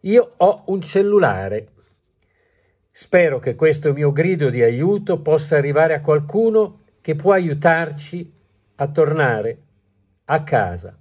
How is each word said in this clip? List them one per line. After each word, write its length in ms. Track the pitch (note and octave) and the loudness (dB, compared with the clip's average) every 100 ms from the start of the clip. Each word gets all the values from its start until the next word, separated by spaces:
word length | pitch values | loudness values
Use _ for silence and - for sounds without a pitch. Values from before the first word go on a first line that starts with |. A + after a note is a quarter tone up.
io 300 | F3+ A#3 A#3 _ | 4 2 2 _
ho 280 | F#3 - - | 0 0 -6
un 160 | F#3+ | -6
cellulare. 840 | - G3 G3+ G#3 D3 F#2+ G2 G#2 A2+ _ _ _ _ _ _ _ _ _ _ _ _ | -4 -2 2 2 2 -2 -6 -8 -10 _ _ _ _ _ _ _ _ _ _ _ _
Spero 480 | _ - F3+ E3 C3 | _ 0 2 2 0
che 160 | - | -6
questo 380 | A#2 D#3+ D3 D3+ | 0 0 2 -2
mio 180 | C#3+ D3 | 0 0
grido 380 | C#3+ E3+ F3+ C#3 | 0 -2 0 -2
di 120 | B2 | 2
aiuto 580 | A#2 A#2+ E3+ G3+ G3+ E3 | 2 2 -2 -2 -2 -4
possa 360 | D3+ D#3 D3+ D3+ | 0 -2 2 0
arrivare 380 | C#3+ C#3+ D#3+ | 2 2 2
a 80 | D3+ | 0
qualcuno 800 | D3 D3+ D3 G3+ A3+ A3 G#3 - _ _ | 0 -2 0 -2 0 2 0 -6 _ _
che 160 | - D3+ | -8 -2
può 160 | E3+ | 2
aiutarci 1000 | F#3+ F3 D3 F3 E3 E3 D3 - F3 E3 _ _ _ _ _ | 2 0 0 0 0 -2 -10 -14 -14 -16 _ _ _ _ _
a 120 | C#3+ | -6
tornare 680 | D3 D3+ D#3 C3+ A2 A2 - _ _ _ _ _ _ - | 0 0 2 0 0 -4 -8 _ _ _ _ _ _ -4
a 160 | D3+ | -4
casa. 540 | D3 B2+ F#2+ F2 E2 _ | 0 -2 -2 -6 -14 _